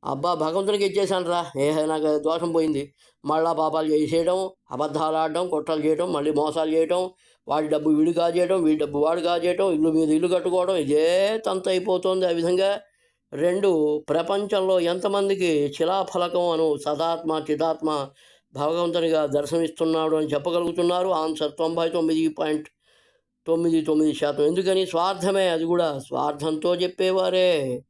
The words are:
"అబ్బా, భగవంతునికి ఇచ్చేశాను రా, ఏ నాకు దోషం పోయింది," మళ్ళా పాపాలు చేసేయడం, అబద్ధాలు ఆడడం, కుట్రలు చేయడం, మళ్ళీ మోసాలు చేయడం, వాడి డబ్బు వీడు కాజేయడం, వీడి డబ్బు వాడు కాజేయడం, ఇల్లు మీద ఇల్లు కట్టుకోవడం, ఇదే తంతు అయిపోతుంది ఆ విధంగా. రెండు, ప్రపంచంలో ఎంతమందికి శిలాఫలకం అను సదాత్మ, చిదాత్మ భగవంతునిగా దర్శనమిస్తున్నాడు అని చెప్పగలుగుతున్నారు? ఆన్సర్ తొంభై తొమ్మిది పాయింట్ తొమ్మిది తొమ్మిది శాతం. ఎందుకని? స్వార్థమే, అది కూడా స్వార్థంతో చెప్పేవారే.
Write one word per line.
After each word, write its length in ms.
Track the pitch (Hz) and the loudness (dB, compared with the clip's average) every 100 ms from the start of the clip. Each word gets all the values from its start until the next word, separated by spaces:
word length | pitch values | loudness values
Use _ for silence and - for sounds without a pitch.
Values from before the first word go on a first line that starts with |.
"అబ్బా, 300 | - 135 170 | -6 -2 -2
భగవంతునికి 500 | 175 156 170 196 208 | 0 0 -2 0 0
ఇచ్చేశాను 440 | 196 190 190 185 175 | 0 0 0 0 0
రా, 180 | 175 170 135 | -2 -2 -2
ఏ 260 | 143 156 151 | 0 2 0
నాకు 320 | 156 151 151 | 0 0 0
దోషం 340 | 147 165 175 | 0 -2 0
పోయింది," 420 | 165 160 143 143 _ _ _ | 0 0 -2 -6 _ _ _
మళ్ళా 280 | 139 156 160 | -2 0 2
పాపాలు 400 | 156 156 156 156 | 2 0 0 2
చేసేయడం, 580 | 151 147 165 165 185 190 - _ | 2 2 2 2 0 -2 -8 _
అబద్ధాలు 460 | 127 147 151 156 156 | -6 -4 -2 -2 0
ఆడడం, 320 | 160 156 180 | -2 -2 -2
కుట్రలు 360 | 156 151 156 | -2 -2 -2
చేయడం, 280 | 151 156 180 | 0 0 0
మళ్ళీ 200 | 160 147 | -2 0
మోసాలు 420 | 147 151 151 156 | 0 0 0 0
చేయడం, 360 | 160 160 175 185 - _ _ - | 0 2 0 -2 -8 _ _ -4
వాడి 200 | 143 156 | -2 0
డబ్బు 220 | 151 151 | 0 2
వీడు 200 | 151 156 | 4 4
కాజేయడం, 520 | 170 170 170 175 190 | 2 2 2 2 2
వీడి 140 | 160 156 | 2 2
డబ్బు 220 | 147 143 | 0 0
వాడు 220 | 151 170 | 0 0
కాజేయడం, 520 | 170 175 170 180 190 | 0 0 0 0 0
ఇల్లు 180 | 160 160 | 2 2
మీద 200 | 156 156 | 2 2
ఇల్లు 180 | 156 175 | 2 2
కట్టుకోవడం, 480 | 180 175 180 180 190 | 0 0 0 0 0
ఇదే 600 | 139 151 160 180 196 220 | 2 2 4 2 2 0
తంతు 300 | 220 190 185 | -2 -4 -2
అయిపోతుంది 580 | 185 190 180 185 185 185 | -2 0 0 0 0 0
ఆ 40 | |
విధంగా. 500 | 170 170 180 196 202 - _ _ _ _ | 0 0 2 2 0 -8 _ _ _ _
రెండు, 680 | 139 170 185 196 165 151 151 156 | -2 0 2 2 2 2 0 -2
ప్రపంచంలో 720 | 151 170 196 208 208 190 185 | -2 0 -2 0 -2 2 2
ఎంతమందికి 920 | 170 180 196 196 196 196 180 156 143 | 0 -2 -2 0 0 0 0 2 0
శిలాఫలకం 760 | 143 165 190 185 185 175 175 175 | -2 0 0 -2 -2 -2 0 0
అను 280 | 165 160 147 | 2 0 0
సదాత్మ, 680 | - 147 165 165 160 156 151 | -2 -2 0 -2 -2 -4 -2
చిదాత్మ 580 | 151 160 156 156 151 135 _ - _ _ | -2 0 -2 -2 -2 -4 _ -20 _ _
భగవంతునిగా 720 | 131 147 170 175 170 165 160 151 | -4 -2 0 0 0 2 2 0
దర్శనమిస్తున్నాడు 920 | 143 147 165 165 160 160 160 160 156 | -2 -2 -2 -2 -2 0 0 0 0
అని 100 | 151 | 0
చెప్పగలుగుతున్నారు? 840 | 151 160 170 175 170 175 180 185 | -2 0 -2 -2 0 0 2 0
ఆన్సర్ 440 | 170 160 156 151 147 | 0 0 -2 -4 -2
తొంభై 300 | 160 165 165 | -2 0 -2
తొమ్మిది 400 | 170 160 160 160 | 0 0 2 0
పాయింట్ 400 | 156 156 151 156 _ _ _ _ _ _ _ - | -2 -4 -4 -6 _ _ _ _ _ _ _ -4
తొమ్మిది 360 | 165 170 165 | 0 2 0
తొమ్మిది 320 | 156 151 156 | 2 2 2
శాతం. 300 | 143 147 143 | 0 -2 0
ఎందుకని? 420 | 147 175 185 190 185 | 0 0 0 0 0
స్వార్థమే, 640 | 170 180 190 175 196 185 | 0 -2 0 -2 0 0
అది 160 | 165 | 0
కూడా 340 | 165 175 165 139 | 0 0 0 -2
స్వార్థంతో 760 | 131 135 143 143 156 156 170 | -6 -4 -2 -2 -4 -2 -2
చెప్పేవారే. 1080 | 175 180 185 185 190 185 185 185 165 135 123 - | 0 -2 -2 0 2 0 2 2 2 -2 -6 -8